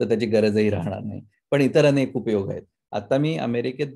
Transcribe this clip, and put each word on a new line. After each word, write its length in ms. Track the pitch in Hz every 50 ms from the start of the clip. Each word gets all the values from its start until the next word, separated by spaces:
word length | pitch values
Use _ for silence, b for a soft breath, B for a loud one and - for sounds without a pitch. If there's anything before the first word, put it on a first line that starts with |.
तर 80 | 113 101
त्याची 180 | 117 107 120
गरजही 440 | 104 110 107 107 107 104 110 107 104
राहणार 300 | 98 - 85 101 98 -
नाही. 200 | - 104 95 98 - - _ _ _ _
पण 100 | - 143
इतर 240 | 139 127 - 160 147
अनेक 320 | 147 139 139 131 131 -
उपयोग 340 | 127 107 113 110 101 98 -
आहेत. 120 | - - - _ _ _ _ _ -
आता 260 | 107 107 - 135 139
मी 180 | 147 156 165
अमेरिकेत 500 | 156 131 120 117 120 117 127 127 135 151 139 127